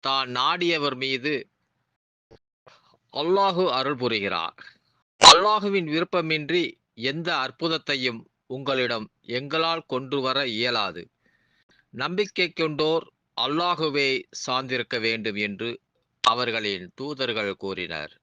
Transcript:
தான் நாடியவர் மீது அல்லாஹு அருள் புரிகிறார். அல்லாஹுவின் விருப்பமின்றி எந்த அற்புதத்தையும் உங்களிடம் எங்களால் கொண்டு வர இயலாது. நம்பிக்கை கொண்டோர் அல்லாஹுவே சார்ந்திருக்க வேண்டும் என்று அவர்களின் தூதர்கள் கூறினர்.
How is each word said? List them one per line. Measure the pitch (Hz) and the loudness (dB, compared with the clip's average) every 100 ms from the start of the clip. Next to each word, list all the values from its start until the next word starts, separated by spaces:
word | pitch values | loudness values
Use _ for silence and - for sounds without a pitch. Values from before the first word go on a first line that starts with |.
தான் | 135 135 127 | 0 -2 -2
நாடியவர் | 123 139 175 175 165 143 127 | 0 0 2 0 2 0 -2
மீது | 135 135 139 139 - _ _ _ _ _ _ _ _ - _ _ - - _ _ _ | -2 -2 0 -2 -4 _ _ _ _ _ _ _ _ -20 _ _ -20 -20 _ _ _
அல்லாஹு | 135 160 196 196 175 185 | -4 2 4 4 4 2
அருள் | 127 131 139 | 2 0 0
புரிகிறார். | 123 110 98 90 82 - - - _ _ _ _ | 0 0 0 -2 -4 -10 -20 -20 _ _ _ _
அல்லாஹுவின் | - 165 202 214 202 196 160 | 8 10 6 2 2 0 0
விருப்பமின்றி | 156 180 180 160 156 143 175 156 - _ | -2 0 0 0 -2 0 -2 -2 -6 _
எந்த | - 123 151 170 156 | -6 -4 -4 -2 -2
அற்புதத்தையும் | 131 - 165 160 - 139 127 113 - _ _ | -4 -4 -2 -2 -2 0 0 -2 -12 _ _
உங்களிடம் | 131 139 135 123 117 107 _ | -8 -2 0 2 -2 -6 _
எங்களால் | - 123 139 160 165 165 - | -6 -6 -2 0 0 -2 -4
கொண்டு | 127 135 139 | -6 -2 -2
வர | 127 131 135 | 0 0 0
இயலாது. | 110 123 117 98 85 - _ _ _ _ _ _ _ _ | 0 0 0 -2 -4 -16 _ _ _ _ _ _ _ _
நம்பிக்கை | 120 143 185 202 - 180 | -6 -4 -2 -2 -2 -2
கொண்டோர் | - 160 147 156 160 - _ _ - | 0 -2 0 0 0 -2 _ _ -4
அல்லாஹுவே | 123 151 175 165 156 143 139 131 - | -2 0 0 0 0 0 0 0 -4
சார்ந்திருக்க | - - 127 131 127 117 123 | -12 -4 -2 0 -4 -2 -2
வேண்டும் | 113 113 110 101 | 0 0 -2 -2
என்று | 104 98 117 - _ _ _ _ | -4 -4 -6 -8 _ _ _ _
அவர்களின் | - 117 120 113 104 95 90 - | 2 2 0 -2 -2 -4 -8 -12
தூதர்கள் | 139 139 127 110 101 95 | -10 -6 -4 -2 -4 -4
கூறினர். | 98 92 87 80 76 _ | -6 -6 -6 -8 -10 _